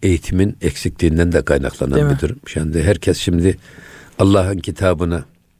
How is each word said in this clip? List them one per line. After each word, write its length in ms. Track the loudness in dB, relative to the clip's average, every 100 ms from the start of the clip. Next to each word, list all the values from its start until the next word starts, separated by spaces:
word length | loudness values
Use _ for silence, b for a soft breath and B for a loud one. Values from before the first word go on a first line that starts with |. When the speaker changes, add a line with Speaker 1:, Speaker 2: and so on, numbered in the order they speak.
Speaker 1:
eğitimin 540 | 0 0 0 0 0 0
eksikliğinden 720 | -4 -4 -6 -2 0 2 2
de 140 | 2 2
kaynaklanan 480 | 0 0 -4 -2 0
Speaker 2:
Değil 100 | 0
Speaker 1:
bir 60 |
Speaker 2:
mi? 80 | 0
Speaker 1:
durum. 180 | -2 -6 -10
Şimdi 360 | -6 -4 0
herkes 340 | 0 0 0 -2
şimdi 400 | 0 0 2 0 B B B B B 0
Allah'ın 380 | 4 4 2 -2
kitabına 680 | -6 -2 0 0 0 -4 -6 _ _ _